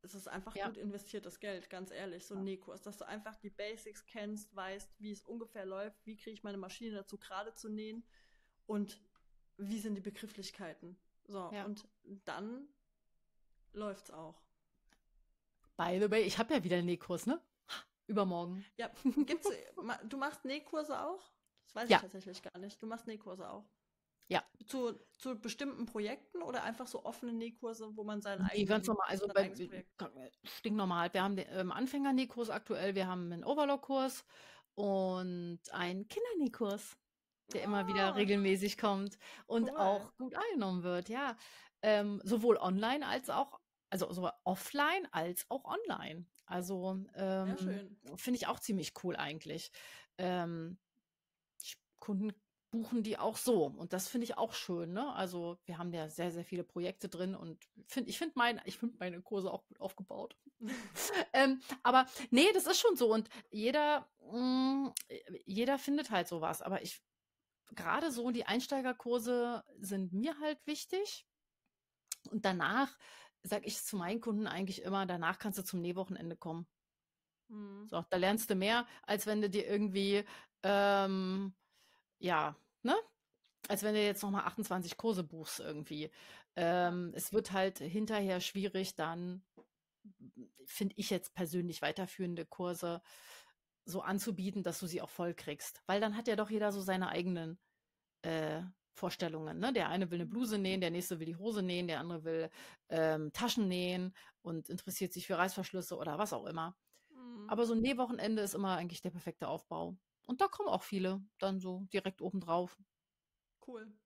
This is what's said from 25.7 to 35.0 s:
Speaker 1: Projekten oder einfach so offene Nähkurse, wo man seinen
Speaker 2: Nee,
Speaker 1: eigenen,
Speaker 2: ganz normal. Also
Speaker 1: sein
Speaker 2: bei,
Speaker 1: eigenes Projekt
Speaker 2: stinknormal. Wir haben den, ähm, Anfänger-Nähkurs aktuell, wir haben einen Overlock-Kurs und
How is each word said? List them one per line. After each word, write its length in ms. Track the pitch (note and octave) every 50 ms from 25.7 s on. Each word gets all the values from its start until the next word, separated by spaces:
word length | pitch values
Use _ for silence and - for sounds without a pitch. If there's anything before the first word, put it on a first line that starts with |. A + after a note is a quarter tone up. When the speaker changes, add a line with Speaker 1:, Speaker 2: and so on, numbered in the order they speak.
| - - A#3+
Speaker 1:
Projekten 560 | A3+ - A3 G#3 G#3 B3+ C#4+ - _ _ F4
oder 200 | E4+ - B3 B3 -
einfach 220 | A3 A3+ - B3+
so 180 | A#3+ - - -
offene 280 | - A#3+ - - A#3+
Nähkurse, 640 | A#3 A3+ A3+ A#3 A#3 - - A3+ A3+ A3+ A3 G#3+ G#3+
wo 80 | A3 G#3
man 160 | G#3 G#3+ G#3
seinen 200 | G3+ G#3 G3+ F#3 F#3 F#3 -
Speaker 2:
Nee, 100 | G#3 G#3
Speaker 1:
eigenen, 20 |
Speaker 2:
ganz 200 | F#3+ G#3+ G#3+ -
normal. 200 | - G#3+ G3+ F#3+ -
Also 180 | - F#3+ G3+
Speaker 1:
sein 80 | G3+ G3
Speaker 2:
bei, 80 | G3
Speaker 1:
eigenes 200 | G3 F#3+ F#3+ G#3
Projekt 300 | F3+ F3 F#3+ F#3 F3+ _ _ - G3 - - C3+ B2+ B2 _ _ _
Speaker 2:
stinknormal. 680 | - - - - A3+ G#3 G#3+ G3 F#3 F3 E3+ E3+ F3
Wir 100 | - F#3+
haben 140 | F#3 G3 G3+
den, 100 | F#3+ - -
ähm, 220 | - F#3+ F#3 F#3
Anfänger-Nähkurs 800 | - F3+ B3+ C4 C#4+ C#4+ C#4 C#4 C4 B3+ C4 A#3+ - A#3+ A#3+ A3
aktuell, 440 | - G#3 - - G#3+ D3 F3 G3+ G3
wir 120 | G3 F#3
haben 260 | F#3 F3+ F3+ F3 E3+
einen 120 | E3+ E3+ -
Overlock-Kurs 800 | - C#4+ D4+ D4 C#4 C#4 C4+ C#4 - C4+ C4+ C4 C4+ B3+ - - _ - - - - - - _ _ _
und 840 | - G3+ G3+ G3 F#3+